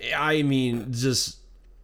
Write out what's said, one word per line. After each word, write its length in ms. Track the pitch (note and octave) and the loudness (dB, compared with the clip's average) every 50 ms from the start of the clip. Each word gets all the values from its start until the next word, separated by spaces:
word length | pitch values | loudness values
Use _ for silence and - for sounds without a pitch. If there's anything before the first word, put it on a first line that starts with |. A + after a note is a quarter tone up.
| - B2 D3+ | -6 -6 -2
I 240 | D3+ D3 D#3 D#3 D#3 | 0 0 2 2 2
mean, 500 | D3 C#3+ C#3 C3+ B2+ B2 A#2+ A#2+ G#2 B2+ | 2 2 2 2 2 0 0 -2 -4 -6
just, 460 | B2 A#2 B2+ C3+ B2 A2+ - - - - - - - - - - - - | -4 -2 0 0 0 0 -2 -4 -8 -12 -20 -20 -20 -20 -20 -20 -20 -20